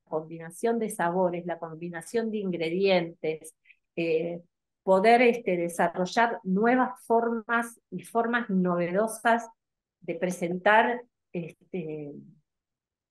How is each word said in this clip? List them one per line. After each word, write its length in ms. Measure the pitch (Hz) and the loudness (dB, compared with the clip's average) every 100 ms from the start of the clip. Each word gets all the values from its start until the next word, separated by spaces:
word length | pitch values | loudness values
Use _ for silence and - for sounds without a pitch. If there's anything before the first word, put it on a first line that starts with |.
| _ | _
combinación 680 | 160 160 165 165 - 226 233 | -8 -6 -12 -14 -4 -2 -2
de 120 | 214 | -4
sabores, 560 | - 170 180 180 175 170 | -2 -2 2 0 0 -6
la 120 | 165 | -8
combinación 720 | 165 160 175 170 - 233 226 | -10 -10 -10 -10 -6 -4 -2
de 80 | 208 | -4
ingredientes, 1200 | 190 170 165 180 196 180 165 - 156 160 - _ _ _ _ - | -4 -2 -2 0 4 2 0 -6 -6 -6 -12 _ _ _ _ -6
eh, 460 | 165 160 170 175 - _ _ _ | -2 -2 -2 -8 -14 _ _ _
poder, 380 | 196 190 220 240 | 2 4 6 6
este, 340 | 247 233 - 175 | 6 2 -2 -2
desarrollar 840 | 170 190 175 190 180 240 233 - | -2 0 0 0 -2 0 0 -2
nuevas 560 | 190 190 233 254 254 - - | -2 2 4 2 0 -4 0
formas 720 | 233 233 233 214 233 233 - _ | 2 2 -2 -2 -2 -2 -12 _
y 120 | 180 | -14
formas 460 | - 226 226 240 233 | -4 -2 0 -2 0
novedosas 1000 | 190 180 175 175 190 220 - 240 233 - _ _ _ _ _ | 0 2 0 0 0 -2 -2 0 0 -2 _ _ _ _ _
de 140 | 175 165 | -8 -4
presentar, 840 | 180 180 170 180 202 220 240 240 - _ _ | -4 -2 -4 0 4 6 4 -2 -8 _ _
este, 800 | 175 156 - _ 185 156 151 143 147 143 - _ _ _ _ _ _ _ | -10 -10 -14 _ -8 -8 -8 -10 -14 -20 -20 _ _ _ _ _ _ _